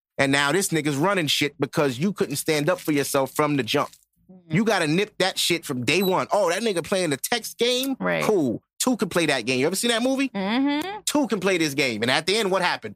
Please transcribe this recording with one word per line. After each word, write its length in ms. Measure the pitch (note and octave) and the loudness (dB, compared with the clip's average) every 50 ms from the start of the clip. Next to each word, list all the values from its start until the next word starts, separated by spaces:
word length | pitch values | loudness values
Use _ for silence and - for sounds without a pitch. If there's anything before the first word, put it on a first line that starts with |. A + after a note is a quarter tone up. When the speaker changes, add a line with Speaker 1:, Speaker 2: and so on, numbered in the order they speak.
| _ _ _ | _ _ _
Speaker 1:
And 140 | - C#3 C#3 | 0 2 2
now 200 | C#3 C#3+ C#3+ C#3+ | 4 2 2 2
this 160 | D3 F#3+ G3 - | 2 0 0 0
nigga's 280 | E3 D#3 C#3 D3+ C#3+ | 0 0 0 0 0
running 300 | C3+ D#3 G3 G3+ F#3 D#3+ | 0 0 2 2 0 0
shit 280 | C3+ - - D3+ C#3+ - - | 0 0 0 -2 -2 -2 -4
because 400 | C#3+ C3 - E3 D3+ C#3 A#2+ A#2+ | -6 -2 0 0 0 0 0 -2
you 140 | D#3+ G#3 | -2 -2
couldn't 240 | F#3 - G3 A2+ C#3 | -2 -2 -2 -2 -4
stand 320 | C3 - - D#3 D3 D3 E3 | -4 -2 0 0 0 0 0
up 80 | F3+ - | -2 -2
for 120 | - - | -2 0
yourself 400 | D3+ C#3+ C3+ - - C#3 C3+ B2+ | 0 0 0 0 0 0 0 0
from 240 | - - D3+ D3 D3 | 0 0 0 2 2
the 60 | C3+ | 0
jump. 280 | A#2+ A2 - C#3+ C3 - - - _ _ _ _ _ - | 0 0 0 0 0 -2 -6 -14 _ _ _ _ _ -20
Speaker 2:
Mm-hmm. 240 | - - - - C#3+ | -20 -20 -8 -2 0
Speaker 1:
You 80 | F#3 A3+ | 0 2
gotta 220 | G#3+ G#3 F#3+ E3 | 2 2 2 2
nip 320 | D3 D#3 F3+ G#3 G#3 - - | 2 2 0 0 -2 -2 0
that 200 | F3+ F#3 - - | 0 0 0 0
shit 260 | - - E3+ E3 - | 0 0 -2 -2 -4
from 200 | - C#3 B2 A#2+ | -6 -6 -2 0
day 180 | B2 D3 F#3 | 2 2 2
one. 240 | G3+ F#3 F#3 D#3 B2 - | 2 2 2 0 0 0
Oh, 180 | - G3+ G3 E3 | 0 2 2 2
that 120 | E3+ G3 | 0 0
nigga 220 | A#3 A3+ F#3+ E3+ D3+ | 0 -2 -2 -2 -2
playing 260 | - G3+ F#3 F3+ D#3+ | -2 0 0 0 0
the 60 | C#3 | -2
text 420 | - - - A#3+ A#3 A3 - - - | -2 -2 -2 -2 -4 -4 -6 -4 -2
game? 380 | A#3 B3 B3 B3 C4 C#4 C4 - | 0 0 0 0 -2 -4 -4 -4
Speaker 2:
Right. 240 | F#3+ F3+ F3 E3 | -2 -2 0 0
Speaker 1:
Cool. 400 | D3+ - G#3+ F#3 D3 B2 G#2+ - - _ _ - | 2 2 2 2 2 0 -2 -4 -8 _ _ -4
Two 180 | - B3+ B3+ | -2 0 0
can 120 | - A3 F3 | 0 -2 -2
play 180 | - F3+ E3 | 0 0 2
that 180 | D3+ C#3 C3 A2 | 2 0 0 0
game. 160 | A#2+ C3 B2+ | 0 0 2
You 60 | C3 | 0
ever 100 | E3 F#3+ | 0 0
seen 140 | - - A#3+ | 0 0 0
that 120 | A#3 A3 | 0 0
movie? 260 | A#3+ C4 C4+ C4 C#4 C4 | 0 0 0 -2 -2 -4
Speaker 2:
Mm-hmm. 680 | - G3 F#3+ G3 A3+ C4 C4+ C#4+ C#4+ D4+ D#4+ F#4 G#4 G#4 - | -4 -4 -4 -2 -2 0 0 0 -2 -4 -4 -8 -10 -8 -6
Speaker 1:
Two 220 | - - D4 C#4 | -2 0 0 0
can 140 | G#3 A3+ F#3+ | 0 -2 -2
play 180 | E3+ G3 F#3+ E3+ | 0 0 2 2
this 160 | D#3+ D3+ C#3 | 2 2 0
game. 280 | C#3+ C#3 B2+ A2+ G#2 | 0 0 0 0 0
And 80 | A2+ B2 | 0 0
at 160 | C3 D#3 D#3+ | 0 0 0
the 100 | F3+ G3 | 0 0
end, 140 | A3+ A3 F#3 | 0 0 0
what 120 | F#3+ F#3+ | 0 0
happened? 320 | F3 F3 C#3+ A#2+ - A2 G2+ | 0 0 -2 -4 -6 -12 -14